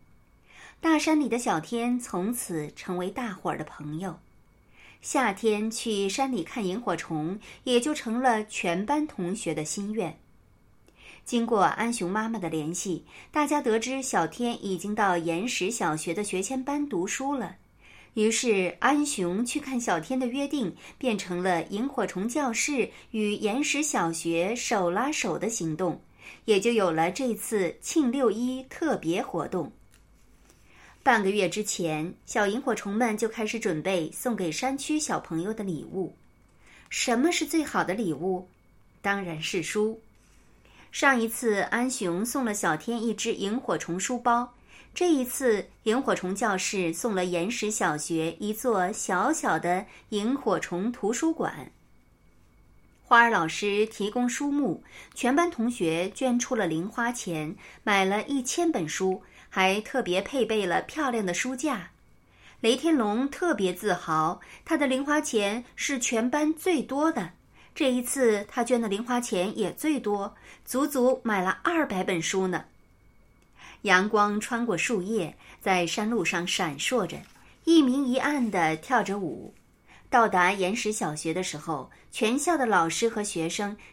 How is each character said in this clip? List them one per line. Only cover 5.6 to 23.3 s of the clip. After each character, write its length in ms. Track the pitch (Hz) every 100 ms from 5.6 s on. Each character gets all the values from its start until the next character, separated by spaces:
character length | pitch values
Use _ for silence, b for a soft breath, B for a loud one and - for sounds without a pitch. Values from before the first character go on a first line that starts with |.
| 220
去 380 | 220 233 202 196
山 240 | 196 269
里 120 | 233
看 200 | 160 247
萤 160 | 185 202
火 160 | 214 165
虫， 440 | - 156 156 208 B B
也 180 | 262 240
就 100 | 302
成 300 | 302 233 233
了 240 | 262 220 214
全 400 | - 185 170 214
班 220 | 294 302
同 280 | - 175 214
学 200 | 170 156
的 100 | 151
心 280 | 202 202
愿。 260 | 220 165 - _ _ _ _ _ _ _ B B B
经 220 | - 240 233
过 160 | 220
安 320 | 165 - 233
雄 160 | 233 175
妈 180 | 208 226
妈 120 | 226
的 100 | 170
联 240 | 160 151
系， 320 | 180 196 165 B B B
大 160 | 302 294
家 160 | 294
得 160 | 254 220
知 240 | 233 269
小 240 | 254 196 160
天 400 | - 240 - 196
已 100 | 180
经 200 | 202 208
到 220 | 196 175
岩 300 | 165 165 240
石 220 | - 185
小 260 | 240 175 156
学 200 | 170 165
的 80 |
学 180 | 208 185
前 200 | 190 262
班 280 | 262 285 285
读 160 | 185 202
书 300 | - 269 277
了。 220 | 185 - _ _ B B B 220
于 160 | 214
是 440 | 220 247 196 180 -
安 260 | 247 294 294
雄 400 | - 175 190 240
去 140 | 294
看 200 | 277 247
小 200 | 233 165
天 200 | 156 262
的 60 | 247
约 220 | 269 285
定 280 | 294 185 - B B
变 180 | 240 202
成 280 | 180 175
了 200 | 185 170 -
萤 220 | 202 277
火 200 | - 190
虫 200 | 180 226
教 240 | 302 269
室 380 | 220 - 277 190 B B
与 220 | 220 208